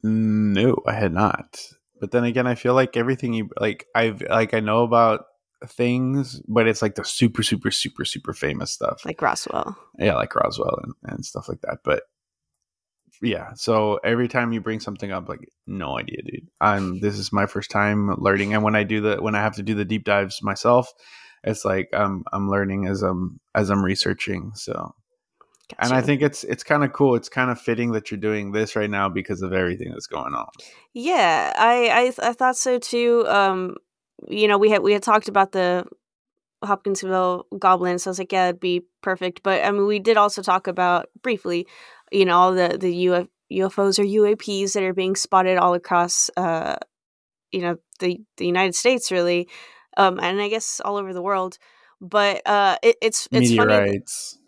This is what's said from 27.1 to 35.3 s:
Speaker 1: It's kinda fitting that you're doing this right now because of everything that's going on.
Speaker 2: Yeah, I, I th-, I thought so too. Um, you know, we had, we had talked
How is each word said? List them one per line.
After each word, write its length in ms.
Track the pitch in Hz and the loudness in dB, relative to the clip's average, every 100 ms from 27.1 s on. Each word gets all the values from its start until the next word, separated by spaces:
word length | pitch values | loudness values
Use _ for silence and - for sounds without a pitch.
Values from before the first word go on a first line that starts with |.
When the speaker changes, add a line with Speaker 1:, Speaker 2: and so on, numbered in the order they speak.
| 120 | 2
Speaker 1:
It's 140 | - | -2
kinda 260 | - 127 120 | -2 -2 -2
fitting 380 | - 117 120 | -2 -2 0
that 180 | 110 104 | -2 -4
you're 80 | 101 | -6
doing 320 | 107 107 101 | -4 -4 -4
this 240 | 104 107 - | -2 -2 -2
right 140 | 104 | -2
now 180 | 101 98 | 0 -2
because 340 | 95 95 90 | -2 -6 -6
of 120 | 92 | -2
everything 360 | 92 90 87 - | 0 0 -2 -8
that's 180 | 82 - | -12 -10
going 260 | - 64 | -8 -6
on. 160 | 67 55 _ - - _ | -8 -8 _ -20 -20 _
Speaker 2:
Yeah, 600 | 240 262 349 185 156 76 - | -8 -2 2 4 2 0 2
I, 340 | 226 247 233 | 4 4 4
I 100 | 226 | 4
th-, 160 | 247 240 | 2 0
I 140 | 233 | -4
thought 240 | 240 254 247 | 0 0 0
so 200 | 262 247 | -2 -2
too. 480 | 240 240 240 233 226 | -2 0 2 2 2
Um, 500 | 202 196 190 185 - _ _ _ _ - | 2 2 0 -6 -10 _ _ _ _ -10
you 200 | 208 214 | 0 2
know, 100 | 202 | 4
we 120 | 214 | 4
had, 140 | 208 | 4
we 100 | - | 4
had 80 | 208 | 2
talked 280 | 202 214 208 | 4 2 2